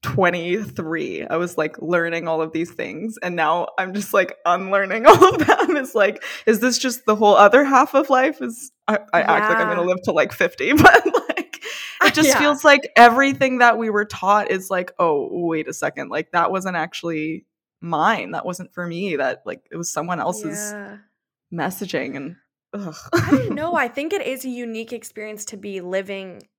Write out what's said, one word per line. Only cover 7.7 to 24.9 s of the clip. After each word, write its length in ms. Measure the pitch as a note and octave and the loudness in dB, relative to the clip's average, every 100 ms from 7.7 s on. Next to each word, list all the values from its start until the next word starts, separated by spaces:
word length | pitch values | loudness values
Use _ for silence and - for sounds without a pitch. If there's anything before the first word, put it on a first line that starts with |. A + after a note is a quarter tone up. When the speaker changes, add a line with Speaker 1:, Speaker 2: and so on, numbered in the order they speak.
| C4+ - | 4 4
Speaker 1:
of 160 | C#4 D4 | 2 2
life? 300 | C4 C4+ D4+ | 2 2 -2
Is 300 | B3+ A3+ - _ - | -10 -12 -18 _ -4
I, 100 | G#3+ - | -4 0
I 80 | E3+ | 0
act 260 | - D#3+ G#3+ | 2 2 2
like 100 | A3 | 2
I'm 100 | A3 | 0
gonna 140 | G#3 | 0
Speaker 2:
Yeah. 40 | F3 | 0
Speaker 1:
live 140 | F#3 | -2
to, 80 | - | 0
like, 200 | D#3+ B2+ | 0 0
fifty, 400 | - E3 - - | 0 -4 -2 0
<laughs> 20 | |
but, 320 | D4 F4+ F4 - - - | 6 8 8 4 -2 -4
like, 320 | - - - A4 - - - | -8 -8 -14 -14 -12 -14 0
it 100 | F4+ | 0
just 140 | - D#4 | 4 4
Speaker 2:
<laughs> 20 | |
Yeah. 80 | C4 | 4
Speaker 1:
feels 260 | D4 C#4+ | 2 2
like 260 | D#4 C#4+ - - | 4 4 4 8
everything 600 | A#3+ A#3 C#4 C4+ C4+ B3+ | 8 8 2 2 -2 4
that 200 | A#3+ A3 | 4 4
we 120 | A3+ | 0
were 140 | G#3 | -2
taught 460 | G#3 - F#3 G#3 - | -4 -4 2 2 2
is 200 | F#3+ F#3 | -4 -4
like, 220 | F#3 F3+ - | -6 -6 -2
"Oh, 300 | E3+ D3 - | 0 0 -2
wait 380 | E3 E3+ D#3+ D3+ | -4 -4 -4 -6
a 40 | |
second, 360 | D#3 D3 C#3+ C3+ | -6 -6 -6 -8
like, 220 | C#3 D#3+ | -6 -4
that 180 | F3 E3 | -2 0
wasn't 260 | F#3+ F#3+ F3 | -2 -4 -6
actually 680 | D#3+ - E3+ D#3+ D#3 D#3 _ _ _ _ | -6 -8 -6 -6 -6 -8 _ _ _ _
mine. 520 | E3+ D#3+ F#3 G#3 F#2+ | -6 0 0 0 -4
That 140 | D#3 - | -8 -8
wasn't 260 | F3 F3+ | -10 -14
for 120 | - F3 | -12 -10
me. 300 | E3+ G3 D3 | -6 -6 -2
That, 260 | C3+ - | -4 -4
like, 220 | - F2 _ | -10 -14 _
it 60 | D#3+ | -12
was 140 | E3+ | -8
someone 300 | - E3+ F3 | -8 -6 -4
else's 520 | - F3+ G#3 G3+ G#3 | -4 -6 -8 -10 -10
Speaker 2:
Yeah. 260 | G#3 G3+ G#3 _ _ _ _ _ | -12 -16 -20 _ _ _ _ _
Speaker 1:
messaging," 640 | E3+ D3+ F#3 F#3+ D3+ C3+ C#3 | -8 -6 -6 -8 -6 -6 -10
and, 200 | C#3 F3 _ _ _ | -12 -16 _ _ _
ugh. 220 | G3+ F#3+ D#3 - | -12 -12 -14 -4
Speaker 2:
I 180 | E4+ - | -2 0
don't 240 | C4+ A#4+ | -2 -2
know. 200 | - D#4+ | -6 -4
Speaker 1:
<laughs> 20 | E4+ | -2
Speaker 2:
I 120 | C#4+ | -2
think 240 | A#3+ D4+ | -4 -6
it 140 | D4+ - | -6 -6
is 180 | C4 | -8
a 40 | C4 | -8
unique 420 | B3 A#3+ A3+ A3+ | -10 -10 -10 -10